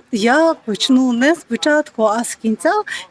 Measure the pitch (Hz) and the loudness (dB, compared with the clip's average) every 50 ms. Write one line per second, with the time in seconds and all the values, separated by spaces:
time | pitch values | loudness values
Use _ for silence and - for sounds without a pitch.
0 | - _ 254 202 208 233 262 311 330 330 311 - _ 220 202 - - - 262 254 | -6 _ -4 0 2 2 4 4 2 2 0 -2 _ -8 -6 -4 0 2 2 2
1 | 262 254 240 233 254 302 339 330 - - 233 - - 302 294 302 302 - - - | 2 0 0 0 2 0 0 0 -4 -8 -6 -4 0 0 0 0 -2 -4 -4 -2
2 | 220 208 214 233 233 - - - - 226 220 - - 320 415 427 415 - - - | 0 0 0 -2 -4 -6 -10 -6 -4 -4 -4 0 0 0 0 0 -4 -6 -10 -12
3 | - - | -14 -4